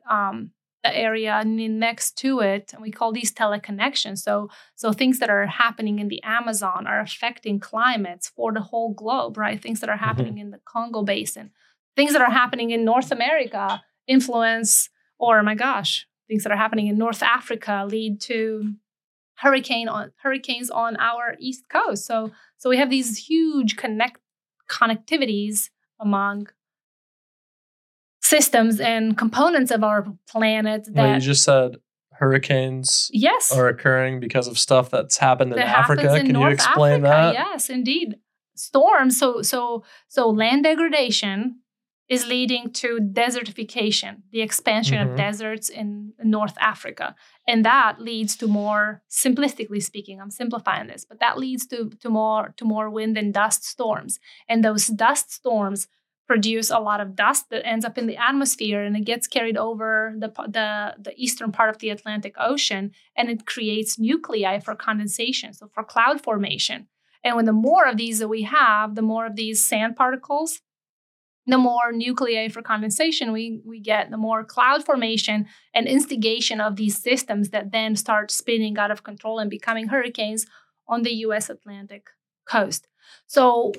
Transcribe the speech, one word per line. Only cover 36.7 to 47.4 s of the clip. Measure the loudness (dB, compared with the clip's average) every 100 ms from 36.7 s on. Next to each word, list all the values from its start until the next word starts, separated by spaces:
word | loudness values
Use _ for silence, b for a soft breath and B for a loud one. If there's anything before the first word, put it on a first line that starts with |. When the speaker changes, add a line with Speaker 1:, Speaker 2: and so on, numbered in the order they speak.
| 6 6 6
Speaker 1:
Africa. | 8
Speaker 2:
that? | 8 6
Speaker 1:
Yes, | 4 -2 -4 -4
indeed. | -2 0 -2 -4 -8 _ _ _
Storms. | -16 0 4 6 6 4 4
So, | 2 0
so, | -2 -2 -2 -6 b b b
so | 2 4
land | 4 4 4
degradation | 4 4 2 2 2 0 -2 -4 -4 -8 _ _ _ _ _
is | -4 -2
leading | -2 0 -2 -4
to | -6 -4 -2
desertification, | -2 0 0 -2 -8 -10 -8 -2 0 0 -4 -14 _
the | -6
expansion | -4 -2 0 0 0 0
Speaker 2:
Mm-hmm. | 0
Speaker 1:
of | 0
deserts | -2 -4 -8 -8 -8
in | -8 -8 -8 -12 -2
North | 0 0 -2 -2
Africa. | -2 -2 -12 -10 -10 -12 b b